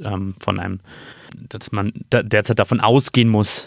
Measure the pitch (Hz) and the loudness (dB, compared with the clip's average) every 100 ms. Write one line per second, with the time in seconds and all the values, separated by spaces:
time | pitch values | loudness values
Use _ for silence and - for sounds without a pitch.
0 | 104 98 98 95 - 98 95 95 - - | -8 -6 -6 -6 -4 -4 -6 -8 -12 -20
1 | - - - - - - - 101 101 - | -20 -20 -20 -20 -16 -14 -8 -6 -6 -6
2 | - 120 107 107 104 110 98 123 107 135 | -2 -2 2 0 2 0 2 2 4 4
3 | - 123 117 107 104 - | 4 2 4 4 2 0